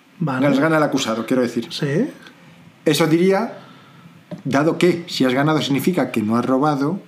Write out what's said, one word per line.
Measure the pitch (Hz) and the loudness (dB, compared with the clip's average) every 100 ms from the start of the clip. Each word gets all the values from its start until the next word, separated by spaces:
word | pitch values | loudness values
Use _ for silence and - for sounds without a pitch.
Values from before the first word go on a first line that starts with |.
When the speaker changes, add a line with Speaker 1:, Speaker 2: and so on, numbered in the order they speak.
| _ - | _ -6
Speaker 1:
Vale. | 160 127 143 | -4 0 2
Speaker 2:
Los | 131 | 2
gana | 156 156 | 2 2
el | |
acusado, | 147 143 110 113 113 | 2 0 -2 -4 0
quiero | 127 | 0
decir. | 120 - - | 0 -2 -6
Speaker 1:
Sí. | - 147 156 302 - - - - - - - 160 | -6 -2 0 -2 -6 -20 -20 -20 -20 -20 -4 -2
Speaker 2:
Eso | 151 160 | 0 2
diría, | 165 190 190 233 - - - - - - - - - | 4 4 2 -2 -8 -20 -20 -20 -20 -20 -20 -16 -10
dado | 135 135 156 - | -2 0 0 2
que | 175 170 - | 2 2 -4
si | - 131 | -2 0
has | |
ganado | 127 147 156 | 2 2 0
significa | 127 139 185 175 123 | 0 0 0 0 -2
que | 113 | -2
no | 107 117 | 0 0
has | 123 | 0
robado. | 131 151 135 143 190 | 0 0 0 -2 -4